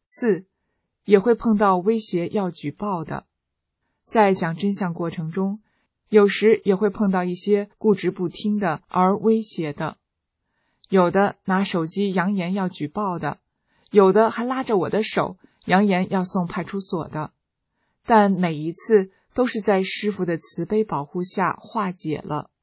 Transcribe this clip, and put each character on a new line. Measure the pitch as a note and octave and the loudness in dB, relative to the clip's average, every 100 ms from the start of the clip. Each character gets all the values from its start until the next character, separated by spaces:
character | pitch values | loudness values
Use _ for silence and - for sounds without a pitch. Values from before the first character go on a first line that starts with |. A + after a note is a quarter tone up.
四， | - - A#3+ F3 - _ _ _ _ _ - | -8 -2 0 0 -4 _ _ _ _ _ 4
也 | G3 | 4
会 | G#3 | 4
碰 | A3+ A#3 G#3 | 2 2 2
到 | G#3 F3+ | 4 2
威 | F#3 A3+ | 0 -2
胁 | - F3 E3+ | -2 -4 -2
要 | G#3 F#3 | -4 -4
举 | E3+ D3 | -6 -10
报 | - G#3 F3 | -8 -8 -6
的。 | D#3 C#3 _ _ _ _ _ _ _ _ | -8 -12 _ _ _ _ _ _ _ _
在 | _ A#3 G3+ | _ 2 4
讲 | F#3+ E3 E3+ | 2 -2 -2
真 | G3+ | -4
相 | G3+ F3+ | -2 -4
过 | E3+ E3+ | -4 -6
程 | E3 D#3+ | -6 -8
中， | F#3 G3 G#3+ _ _ _ _ _ | -4 -4 -6 _ _ _ _ _
有 | G#3+ G3+ | 4 6
时 | - G#3 A3 G3 | 4 4 4 2
也 | F#3+ | 2
会 | G#3 | 0
碰 | G3 G3+ | 0 0
到 | F#3 | 0
一 | F3+ | -2
些 | F3+ - G3+ G3+ _ | -4 0 0 0 _
固 | A3 G3+ | 2 2
执 | F3+ | 0
不 | G3 F3 | -4 -6
听 | - G#3 G#3 | -4 -4 -2
的 | F#3 D3 _ | -2 -4 _
而 | F3 F#3 G3+ | 0 2 2
威 | A3 A3+ | 2 2
胁 | G#3+ - D#3 | 0 -6 -6
的， | C#3+ D#3 - _ _ _ _ _ _ _ _ _ | -6 -8 -8 _ _ _ _ _ _ _ _ _
有 | F#3+ F3 | 2 4
的 | F#3+ G3+ - - | 4 0 -2 -2
拿 | F#3+ | -2
手 | G3 F3+ D#3+ | 0 -2 -2
机 | F#3+ G3+ | -2 -2
扬 | F#3 F3+ G3+ | 0 -2 -2
言 | F3 | -2
要 | G3 F#3 | -2 -4
举 | F3+ D3 | -4 -8
报 | G3+ G3+ E3+ | -4 -6 -4
的， | D3+ - _ _ _ _ _ | -6 -8 _ _ _ _ _
有 | G3+ F#3+ | 6 6
的 | G3 A3+ | 6 4
还 | - | 0
拉 | A#3+ C4 | -4 -4
着 | B3+ G3+ | 0 0
我 | D3+ | 0
的 | G3 | -2
手， | G#3+ - C#3+ - _ _ - | -2 -2 -4 -8 _ _ 0
扬 | F#3 G#3 | 2 4
言 | F3+ F#3 | 2 0
要 | G3 F#3 | -2 -2
送 | F#3+ F3 | -4 -4
派 | G3 E3+ | -6 -6
出 | G3 | -10
所 | G3 F3 - | -6 -8 -6
的， | D#3 D3+ _ _ _ _ _ _ _ | -10 -10 _ _ _ _ _ _ _
但 | - A3 G3+ | 2 4 4
每 | F3+ F3+ D#3+ | 2 -2 -2
一 | D#3 | -6
次 | F#3 - G#3+ F#3+ _ _ | -6 2 2 2 _ _
都 | - B3 | -2 -2
是 | A#3 | 0
在 | G#3 F#3+ | 0 0
师 | F#3+ - G#3 | 0 -4 -6
父 | G3 F3 | -4 -4
的 | E3 | -4
慈 | - - E3+ | -6 -8 -2
悲 | G#3+ | -2
保 | G#3+ D3 C#3+ | -2 -6 -6
护 | F3+ | -8
下 | F3+ - F3+ | -6 -2 -4
化 | - - A#3 F#3+ | -4 -8 -6 -6
解 | F3+ D#3+ D3+ | -6 -8 -8
了。 | - D3+ - _ | -6 -8 -8 _